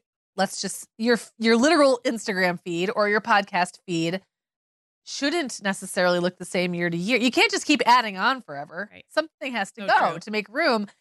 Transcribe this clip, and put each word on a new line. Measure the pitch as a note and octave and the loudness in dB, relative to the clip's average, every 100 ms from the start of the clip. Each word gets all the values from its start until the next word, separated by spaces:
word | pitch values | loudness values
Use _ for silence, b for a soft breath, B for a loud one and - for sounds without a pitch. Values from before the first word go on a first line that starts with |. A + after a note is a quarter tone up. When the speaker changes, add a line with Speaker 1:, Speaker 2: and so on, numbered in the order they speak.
| _ _ _ - | _ _ _ -2
Speaker 1:
let's | F#3+ - | -2 -4
just, | F#3+ - - - | -8 -10 -14 -2
your, | A#3 A#3 - - | 0 0 -2 -2
your | A3+ A3+ | 2 4
literal | C#4+ E4+ C#4 B3 B3+ | 6 6 6 4 0
Instagram | A3+ - F#3 F3+ F3 | -4 -4 0 0 0
feed | F3+ E3+ F#3+ G#3+ | -4 -2 -2 0
or | G#3 | 0
your | G#3+ | 0
podcast | A3+ G#3 G3 F#3 F3+ - - | 2 2 2 0 -2 -4 -6
feed | E3 E3 F#3 - _ _ _ _ _ _ _ - | -2 -2 -4 -8 _ _ _ _ _ _ _ -14
shouldn't | - C#4+ E4+ C4+ - | -6 -2 -2 -4 -6
necessarily | G3 F#3+ F#3+ G3+ F3+ F3+ | -6 -6 -6 0 2 2
look | F3 - | 0 -4
the | F3+ | -6
same | F#3 F3+ | -2 -2
year | F3 F3 | -2 -2
to | E3+ | -2
year. | F#3+ B3 | -2 0
You | A#3+ | 2
can't | E4 A4+ | 2 0
just | F4 - | 0 0
keep | D4 A#3 | 2 4
adding | B3+ A3 F#3+ | 4 2 -2
on | A3+ C4 | -2 -2
forever. | - C#3+ D3 E3 G#3 | -6 -12 -12 -12 -14
Speaker 2:
Right. | F3+ - | -16 -8
Speaker 1:
Something | D#4 D#4+ _ C4+ | -6 -6 _ -8
has | A3+ F#3 | -6 -6
to | - | -6
Speaker 2:
So | G3+ | 0
Speaker 1:
go | F#4+ G#3 | 2 2
Speaker 2:
true. | E3 | -2
Speaker 1:
to | A3 | -6
make | G#3+ G3+ | -6 -6
room. | B3+ E4 A3+ G3+ _ | -2 0 0 -2 _